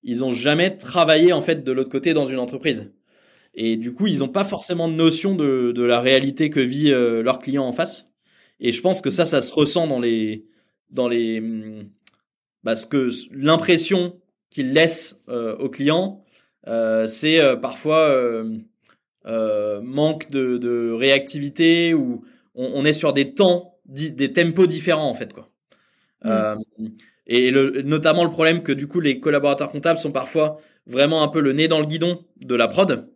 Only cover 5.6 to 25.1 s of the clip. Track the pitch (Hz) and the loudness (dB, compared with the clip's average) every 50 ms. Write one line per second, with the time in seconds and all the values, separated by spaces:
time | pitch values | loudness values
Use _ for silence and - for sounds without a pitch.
5.6 | 123 123 123 120 120 120 123 120 120 131 135 131 135 139 139 - 156 151 147 135 | 0 0 0 2 2 2 2 4 4 4 4 4 2 0 -2 -2 -2 0 2 0
6.6 | 131 120 131 143 151 147 135 127 123 117 113 113 113 127 127 - - 139 135 143 | 0 0 0 2 2 4 4 4 4 2 0 0 0 0 -2 -2 -4 -4 -4 -2
7.6 | 135 123 - - 165 175 - - - _ _ _ _ _ _ _ _ _ _ _ | -2 -4 -4 -4 -4 -4 -4 -8 -10 _ _ _ _ _ _ _ _ _ _ _
8.6 | - 120 120 - - 185 185 - - 135 - - 170 165 160 135 120 - - 156 | -4 -2 -2 0 0 0 0 0 -2 -2 0 2 2 2 2 0 0 0 2 2
9.6 | 147 147 - 175 165 156 135 123 120 120 113 113 110 107 110 107 - _ _ _ | 0 2 2 -2 0 0 -2 -2 0 0 0 0 -2 -4 -6 -8 -12 _ _ _
10.6 | _ _ _ _ _ _ - 131 123 120 120 120 117 113 113 113 113 113 113 110 | _ _ _ _ _ _ -4 -4 -2 0 0 0 -2 -2 -4 -4 -6 -6 -8 -10
11.6 | 107 110 107 107 104 101 _ _ _ - _ _ _ _ _ _ _ _ _ _ | -10 -12 -16 -16 -18 -20 _ _ _ -20 _ _ _ _ _ _ _ _ _ _
12.6 | _ 110 113 - - - 147 139 131 123 117 - - - - 135 135 151 165 165 | _ -4 -4 -4 -4 -2 -2 0 0 0 -4 -6 -12 -16 -10 -2 2 2 2 2
13.6 | 165 - 175 160 - - 196 185 175 175 175 _ _ _ _ _ _ _ _ 147 | 4 2 2 2 2 0 0 0 -2 -4 -6 _ _ _ _ _ _ _ _ -6
14.6 | 131 127 135 156 165 160 165 - - - - _ _ - 123 120 117 113 107 - | -4 0 4 4 4 4 4 0 0 0 -4 _ _ -10 -8 -6 -4 -6 -6 -6
15.6 | 139 127 - - 139 147 156 175 190 196 - - _ _ _ _ _ _ _ _ | -6 -8 -6 -2 0 2 2 2 0 -2 -8 -12 _ _ _ _ _ _ _ _
16.6 | _ - 113 113 113 110 113 113 110 113 - - 151 156 160 165 147 135 123 113 | _ -6 -2 -2 0 0 0 0 0 -2 -2 -2 0 2 4 4 4 4 2 0
17.6 | 117 120 127 - - 151 156 160 160 151 135 131 123 120 117 113 113 113 110 110 | -4 -10 -10 -6 -2 0 2 4 4 4 2 2 0 0 -2 -4 -6 -8 -8 -10
18.6 | 110 _ _ _ _ _ _ _ _ _ _ _ _ - 117 113 110 110 107 104 | -14 _ _ _ _ _ _ _ _ _ _ _ _ -6 -4 -4 -2 -2 -2 -2
19.6 | 104 107 104 104 113 123 131 143 151 156 156 156 - - 139 135 131 127 123 120 | -2 -4 -6 -6 -8 -6 -2 0 0 0 0 -4 -10 -6 -4 -4 -2 -2 -2 -4
20.6 | 120 120 120 120 117 117 117 113 131 135 135 139 139 - - 151 143 143 - - | -2 -4 -4 -2 -2 -4 -2 0 2 2 2 2 0 -6 -8 -8 -8 -8 -2 2
21.6 | 165 165 165 170 170 170 165 151 131 123 120 113 - _ _ _ _ _ _ 123 | 2 4 4 4 2 2 0 0 0 -2 -6 -8 -12 _ _ _ _ _ _ -10
22.6 | 127 127 - 139 139 156 156 151 - 147 135 139 139 135 - - 196 180 175 175 | -8 -6 -4 0 0 0 0 2 0 0 0 0 -2 -2 0 2 4 4 4 2
23.6 | - - _ _ _ - 135 139 156 156 127 127 139 135 - 170 170 170 160 185 | -2 -10 _ _ _ -18 -10 -8 -8 -8 -2 -4 -4 0 2 2 2 2 4 4
24.6 | 185 170 151 170 - 180 160 156 151 135 | 2 2 2 -2 0 0 0 0 0 -4